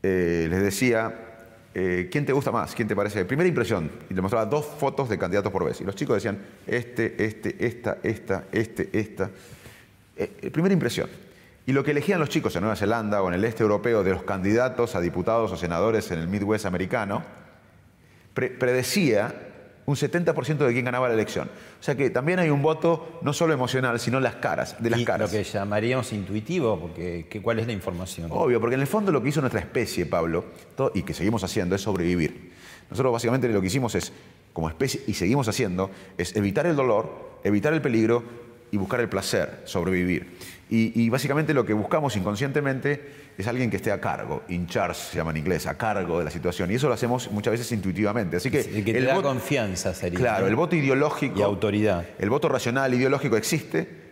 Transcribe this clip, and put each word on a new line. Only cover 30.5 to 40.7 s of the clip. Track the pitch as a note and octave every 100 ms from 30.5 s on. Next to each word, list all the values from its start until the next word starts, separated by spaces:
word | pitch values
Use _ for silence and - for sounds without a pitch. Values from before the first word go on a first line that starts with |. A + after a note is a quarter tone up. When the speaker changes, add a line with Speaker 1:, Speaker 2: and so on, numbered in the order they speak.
| - - -
Speaker 1:
to-, | C3+
y | G2
que | -
seguimos | D#2+ F#2+ A2+
haciendo, | F#2+ A2 F2+
es | F#2+
sobrevivir. | G#2+ F#2 F2 F2 D#2 - - - - - -
Nosotros | G#2 C3
básicamente | A#2 A2+ C3 A#2+
lo | G#2
que | F#2
hicimos | C3+ A#2+
es, | G2 - - - - -
como | - D#2+
especie, | D#2+ C3+ - -
y |
seguimos | F#2+ F2+ C#3 A#2
haciendo, | G#2 G#2+ F2+ F#2+ - - -
es | F2+ G#2+
evitar | G2+ G2 F3
el | D3
dolor, | B2+ G#2 - - - -
evitar | G2+ G#2 D3+
el | D#3+
peligro | C#3 A2+ A2 A#2+ A2+ - - - -
y | G#2
buscar | F#2+ B2
el | A2
placer, | F#2+ - G#2+ C#2+ -
sobrevivir. | - F#2 E2+ F#2 F2+ E2 - - - - -